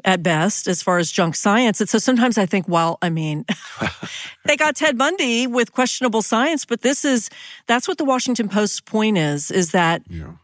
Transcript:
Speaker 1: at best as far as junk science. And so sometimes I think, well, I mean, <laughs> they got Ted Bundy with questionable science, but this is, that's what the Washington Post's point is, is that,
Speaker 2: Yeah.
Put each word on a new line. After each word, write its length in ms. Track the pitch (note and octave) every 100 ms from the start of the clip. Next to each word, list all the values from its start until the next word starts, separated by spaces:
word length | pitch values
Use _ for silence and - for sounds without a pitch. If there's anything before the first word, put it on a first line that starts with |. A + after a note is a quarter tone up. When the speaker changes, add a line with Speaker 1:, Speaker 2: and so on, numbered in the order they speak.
| F#3+
Speaker 1:
at 160 | F#3
best 440 | E3+ D#3 F#3+ - -
as 140 | F3
far 140 | - F3
as 140 | D#3+
junk 240 | - E3+ -
science. 460 | G#3+ G#3+ A#3+ -
And 60 | G#3
so 80 | A3
sometimes 400 | - B3 B3 A3
I 80 | F#3+
think, 200 | G3 F3
well, 300 | E3+ E3 -
I 80 | F3
mean, 340 | D#3+ D#3 D3+ - - - - A2
<laughs> 500 | - - - - -
they 120 | - D4+
got 200 | D4+ -
Ted 200 | D4+ A#3+
Bundy 500 | C#4+ F#4 C4 A#3 B3+
with 260 | A#3+ A3+
questionable 500 | - B3+ - B3+ A3
science, 420 | - A3+ D4 D#4+
but 180 | - A#3
this 220 | B3 C#4+
is, 240 | D4 B3 - - - - -
that's 200 | A#3+ -
what 100 | F4+
the 60 |
Washington 440 | C#4 B3+ B3+ A#3+ G#3
Post's 320 | G#3 G#3 -
point 380 | - A3 A3 G3
is, 320 | D3+ D3 -
is 220 | F#3+ E3
that, 300 | F#3 E3 E3 -
Speaker 2:
Yeah. 240 | E2 D#2+ -